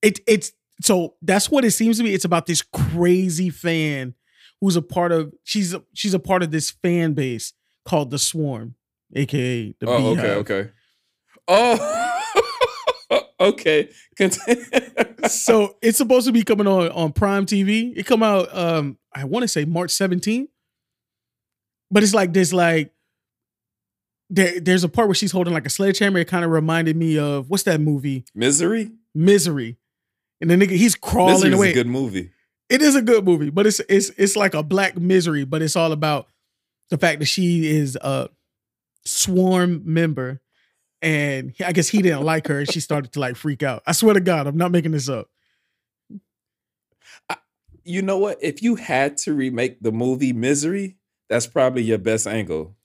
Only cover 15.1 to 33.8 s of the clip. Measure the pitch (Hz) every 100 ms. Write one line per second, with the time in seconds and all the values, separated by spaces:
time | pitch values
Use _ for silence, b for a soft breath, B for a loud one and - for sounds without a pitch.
15.1 | - 233 - - 226 202 - 233 226 240
16.1 | 254 247 233 214 208 208 190 170 - 165
17.1 | 147 202 196 196 196 196 214 240 240 202
18.1 | 214 220 196 180 - 170 165 143 127 _
19.1 | 139 135 196 247 - 151 170 175 - 190
20.1 | 180 185 226 277 _ _ _ _ _ _
21.1 | _ _ _ _ _ _ _ _ 202 214
22.1 | 214 190 170 180 180 170 165 190 _ _
23.1 | _ _ _ _ _ _ _ _ _ _
24.1 | _ _ 180 185 175 165 185 170 185 220
25.1 | 190 202 185 175 165 151 - 196 196 202
26.1 | 190 170 180 170 160 156 165 165 160 165
27.1 | 151 147 143 131 196 - 160 151 143 139
28.1 | 131 - 98 120 143 170 226 214 - _
29.1 | 156 170 202 175 147 113 120 _ _ _
30.1 | _ _ _ 165 175 196 185 226 - -
31.1 | - 185 - - 190 185 139 120 127 131
32.1 | 95 87 _ _ _ _ 254 302 277 226
33.1 | 226 190 170 147 151 208 202